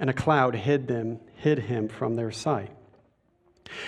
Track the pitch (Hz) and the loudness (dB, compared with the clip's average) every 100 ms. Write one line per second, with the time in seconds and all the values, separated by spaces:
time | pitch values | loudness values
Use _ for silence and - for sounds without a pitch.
0 | 127 131 - 151 127 113 110 143 127 117 | -2 0 2 4 4 2 2 2 2 -2
1 | 113 117 - - 151 147 104 117 107 - | -2 -6 -12 -2 2 2 2 -2 -2 -2
2 | 120 117 113 110 160 123 98 - - _ | -2 -2 -2 -4 -2 -2 -4 -14 -20 _
3 | _ _ _ _ _ _ - - | _ _ _ _ _ _ -18 -14